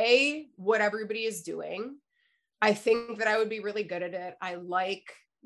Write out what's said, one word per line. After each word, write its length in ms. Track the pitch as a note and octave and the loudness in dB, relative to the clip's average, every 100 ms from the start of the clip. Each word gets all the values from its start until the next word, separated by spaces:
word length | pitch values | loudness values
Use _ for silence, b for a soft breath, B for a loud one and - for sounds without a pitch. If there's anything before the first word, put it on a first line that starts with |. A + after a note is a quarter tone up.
A, 460 | A3+ B3 C#4+ D4+ D4+ - | 6 6 6 0 -8 -4
what 240 | F#3 A3 | 2 2
everybody 440 | G#3 G#3+ G#3 A3 | 2 0 -4 -4
is 180 | A3+ F3+ | -4 -4
doing. 560 | E3 E3 D#3+ F#3 B3 C#4+ _ _ _ _ _ _ | -6 -8 -6 -8 -8 -12 _ _ _ _ _ _
I 100 | G#3+ | 2
think 460 | G#3 A#3 A#3 A#3 G#3+ | 4 4 2 0 -2
that 100 | A3 | 0
I 80 | G#3+ | 2
would 140 | G#3+ | 0
be 100 | A3 | -2
really 220 | G3+ G#3 | -4 -4
good 200 | F3 F3 | -4 -4
at 120 | F3 | -6
it. 200 | F3+ F3+ F3+ | -6 -10 -8
I 140 | F#3 | -8
like 580 | F3+ F3+ F3+ F#3+ G3 - - _ _ | -8 -2 0 0 -4 -10 -20 _ _